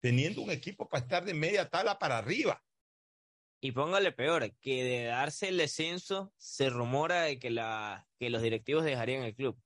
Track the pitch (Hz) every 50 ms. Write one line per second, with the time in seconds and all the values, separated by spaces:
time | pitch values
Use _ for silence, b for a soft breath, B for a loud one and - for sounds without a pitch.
0 | - 127 120 123 139 165 208 - 113 - 175 - - - 202 - - - - 147
1 | 123 123 180 175 175 208 185 151 151 165 208 202 175 - - 170 202 220 202 202
2 | 202 156 131 113 104 120 175 254 302 208 123 - _ _ _ _ _ _ _ _
3 | _ _ _ _ _ _ _ _ _ _ _ _ - 135 120 127 143 160 180 196
4 | 202 180 - - 123 147 165 165 127 107 - _ _ 135 131 127 127 127 127 123
5 | 120 113 120 123 139 147 147 - - 196 185 175 160 143 - - 160 165 175 185
6 | - - 196 190 196 190 _ _ - - - - 139 135 123 120 120 117 127 139
7 | 151 165 175 180 170 160 143 127 127 123 117 117 113 110 110 110 107 104 101 90
8 | - _ _ _ 123 120 120 113 113 113 113 110 113 - 139 156 160 156 139 123
9 | 117 113 131 135 127 117 104 113 135 131 110 - _